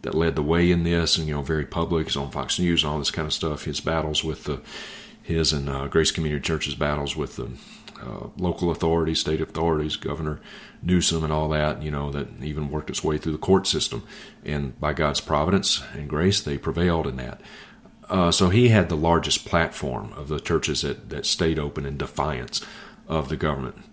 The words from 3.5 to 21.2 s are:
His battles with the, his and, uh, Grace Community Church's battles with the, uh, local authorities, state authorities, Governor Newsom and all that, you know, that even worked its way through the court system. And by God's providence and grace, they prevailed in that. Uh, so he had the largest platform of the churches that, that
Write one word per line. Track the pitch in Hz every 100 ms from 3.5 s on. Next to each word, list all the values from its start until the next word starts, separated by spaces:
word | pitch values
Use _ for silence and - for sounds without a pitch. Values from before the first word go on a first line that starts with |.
| 76
His | - 73
battles | 80 80 78 76
with | 80 76
the, | - 69 - - - - - -
his | - 80 78
and, | 73 69
uh, | 67 69
Grace | 82 78
Community | - 78 73
Church's | - 80 73
battles | 67 73 73 73 78
with | 71 -
the, | 60 60 - - - -
uh, | - - - -
local | 90 - 87
authorities, | 82 82 82 78 80
state | 78 80
authorities, | 80 80 82 78 78 -
Governor | - 73 78 76 - - - -
Newsom | 87 90 85 82
and | 78
all | 78 78
that, | 76 76 -
you | 76
know, | 71 71
that | 71 - -
even | 76 76 73
worked | 76 -
its | -
way | 78 76
through | 80
the | 76
court | - 95 -
system. | 78 - 58 - - - -
And | - 73 69 -
by | 76
God's | 73 76 71
providence | - 73 80 95 - - -
and | - 73
grace, | 73 90 98
they | - 71
prevailed | - 80 87 85 73
in | 65
that. | 60 - - - - - - - -
Uh, | 98 87
so | - 92
he | 104 123
had | 110 82
the | 80
largest | 82 82 73 -
platform | - 85 80 - 69 60 53 -
of | 71
the | 73
churches | - 80 73 71
that, | 71 67 -
that | 76